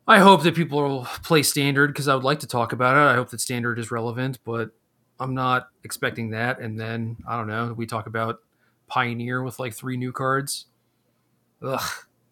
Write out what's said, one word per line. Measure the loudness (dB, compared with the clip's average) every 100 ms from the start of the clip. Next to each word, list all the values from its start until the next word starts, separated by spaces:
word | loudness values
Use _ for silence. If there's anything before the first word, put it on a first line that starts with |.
| 6
I | 10
hope | 10 10
that | 6 2
people | 0 0
will | 0 -2 -6 -8
play | 2 2
Standard | 2 2 2 2 2
'cause | 0 0
I | 2
would |
like | 2 -2
to | -2
talk | -2 -2
about | 2 4 6
it. | 6
I | 4
hope | 0
that | -6
Standard | -6 -4 -4 -4
is | -6
relevant, | -4 -4 -4 -6 -6 -6
but | -6 -6 _ _ _ _ -10
I'm | -6
not | -2 0 0 -2 _
expecting | -16 -6 -6 -4 -6
that. | -4 -4 -4
And | -8 -8
then, | -6 -6 -6 -8 -8
I | -6
don't | -4
know, | -4 -4 -6
we | -6
talk | -8 -6
about | -4 -4 -6 _ _ _ _ -6
Pioneer | -2 -2 -4 -6 -6
with, | -6 -8
like, | -10
three | -8 -8 -6
new | -6
cards. | -4 -2 -2 -2 -8 -12 _ _ _ _ _ _ _ _ _
Ugh. | -8 -6 -6 -8 -16 _ _